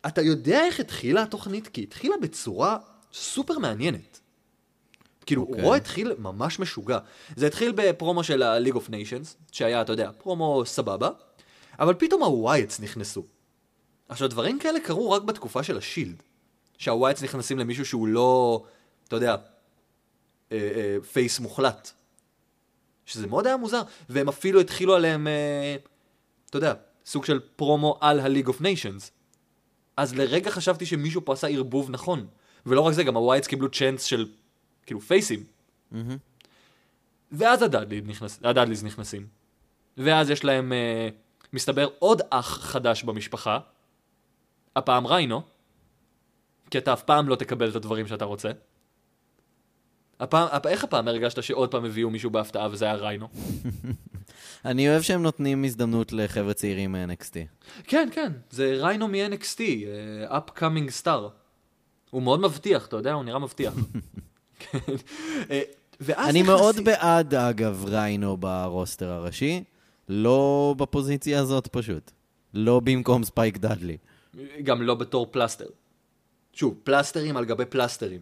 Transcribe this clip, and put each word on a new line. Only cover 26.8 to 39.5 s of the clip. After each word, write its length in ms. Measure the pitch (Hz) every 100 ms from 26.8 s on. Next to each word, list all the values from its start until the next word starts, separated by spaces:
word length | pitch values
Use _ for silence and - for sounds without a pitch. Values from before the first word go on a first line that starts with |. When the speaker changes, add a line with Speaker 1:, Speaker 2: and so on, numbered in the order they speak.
| _ _ -
Speaker 1:
סוג 180 | 143
של 160 | - 131 - -
פרומו 420 | 143 147 151 147
על 200 | 151 147
ה-League 280 | 135 139 127
of 120 | 123
Nations. 500 | 175 180 104 98 - _ _ _ _ _ _ _ _ -
אז 180 | 139
לרגע 360 | 127 135 147 196
חשבתי 360 | 185 170 170 170
שמישהו 380 | 160 151 170
פה 80 | -
עשה 160 | 135 151
ערבוב 420 | 143 131 135 131
נכון. 360 | 120 170 165 95 _ _ _ 120
ולא 140 | 131
רק 140 | 160
זה, 100 | 151
גם 120 | 139 117
הווייטס 300 | 120 135 -
קיבלו 240 | 135 135
צ'אנס 320 | - 135 135
של, 260 | - 117 110 - _ _ _ _ -
כאילו, 140 | 107
פייסים. 440 | - 190 214 107 - _ _ _ _
Speaker 2:
מהמם. 260 | 113 113 135 _ _ _ _ _ _ _ _ _ _ _
Speaker 1:
ואז 300 | 147 226 240
הדאדלי 380 | 226 120 104 104
נכנס-, 380 | 101 104 104 -
הדאדליז 400 | 120 123 120 107
נכנסים. 420 | 107 104 104 101 101 _ _